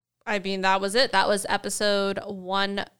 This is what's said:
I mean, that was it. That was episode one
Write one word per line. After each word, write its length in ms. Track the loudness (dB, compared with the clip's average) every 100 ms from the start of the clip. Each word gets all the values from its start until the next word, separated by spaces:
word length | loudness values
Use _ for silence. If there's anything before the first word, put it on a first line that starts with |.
| _ _ -4
I 140 | -4
mean, 220 | -2 0
that 180 | 2 2
was 160 | 2 2
it. 160 | 2
That 160 | 2 2
was 180 | 2 0
episode 680 | -4 -2 -2 0 2 0 -4 -8
one 600 | -10 -4 -2 0 -2 -8